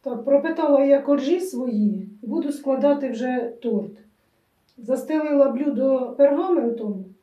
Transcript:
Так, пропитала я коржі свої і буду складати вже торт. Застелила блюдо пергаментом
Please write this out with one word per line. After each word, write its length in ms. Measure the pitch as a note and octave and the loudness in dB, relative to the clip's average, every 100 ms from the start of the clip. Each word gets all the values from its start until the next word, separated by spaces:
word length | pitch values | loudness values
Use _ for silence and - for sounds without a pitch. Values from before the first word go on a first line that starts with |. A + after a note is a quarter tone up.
Так, 240 | C4+ A3+ | -8 -6
пропитала 600 | C4+ C#4+ D#4+ D#4+ D#4 C#4 | 2 2 2 -2 4 4
я 180 | C#4 C#4 | 6 4
коржі 380 | C#4 C#4+ C4 F4+ | 4 0 2 -2
свої 680 | - B3 B3+ G#3 G#3 F3+ - - | -2 -6 -4 0 0 0 -8 -14
і 20 | A#3 | -6
буду 260 | E4+ D4 | -4 -4
складати 580 | C#4+ C4+ C4+ C#4+ C#4+ C4+ | -6 -2 0 2 0 -2
вже 420 | A3+ B3+ B3+ A#3 - | -4 -4 -4 -6 -8
торт. 300 | A#3+ G#3 - - _ _ _ _ _ _ _ _ | -4 -4 -4 -14 _ _ _ _ _ _ _ _
Застелила 720 | A3 C4 C4 D#4 D4+ C#4+ C4+ | -6 -6 -2 -4 0 2 2
блюдо 640 | A#3 D4 A3+ C4+ C4 B3 - | 2 -2 0 0 0 -2 2
пергаментом 880 | C#4+ D4 F#4 E4+ A#3 G#3+ G#3+ F#3+ F#3 - | 4 4 0 0 0 -4 -6 -8 -12 -20